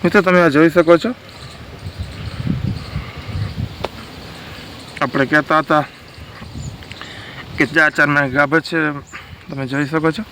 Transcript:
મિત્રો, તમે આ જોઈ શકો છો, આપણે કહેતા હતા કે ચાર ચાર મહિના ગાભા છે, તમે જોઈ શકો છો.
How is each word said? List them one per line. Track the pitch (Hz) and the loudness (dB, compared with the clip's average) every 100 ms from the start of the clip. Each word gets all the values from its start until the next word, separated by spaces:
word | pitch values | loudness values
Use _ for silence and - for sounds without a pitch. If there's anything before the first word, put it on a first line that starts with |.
મિત્રો, | 175 208 | 6 4
તમે | 185 180 | 6 6
આ | 170 | 6
જોઈ | 143 165 | 6 6
શકો | 165 165 170 | 6 6 6
છો, | 220 254 - - - - - - - - - - - - - - - - - - - - - - - - - - - - - - - - - - - - - - | 6 -6 -12 -18 -16 -16 -16 -12 -12 -10 -10 -8 -10 -6 -4 -2 -2 -6 -6 -8 -10 -12 -8 -6 -4 -4 -8 -6 -10 -10 -16 -16 -16 -16 -16 -16 -16 -16 -16 -4
આપણે | 139 147 131 | -2 2 4
કહેતા | 151 147 156 | 4 4 2
હતા | 147 151 147 - - - - - - - - - - - - - - - - - | 4 2 2 -8 -20 -18 -18 -16 -14 -10 -10 -12 -16 -16 -14 -14 -14 -16 -14 -2
કે | 151 | 0
ચાર | 160 156 | 4 4
ચાર | - 147 | 4 2
મહિના | 147 143 | 4 2
ગાભા | 127 143 160 | 2 2 2
છે, | - 165 151 143 - - - - - | 0 -2 -2 -4 -12 -18 -18 -20 -12
તમે | 139 131 | -8 -4
જોઈ | 139 143 | -2 0
શકો | 156 156 | 0 0
છો. | 160 214 | -2 -8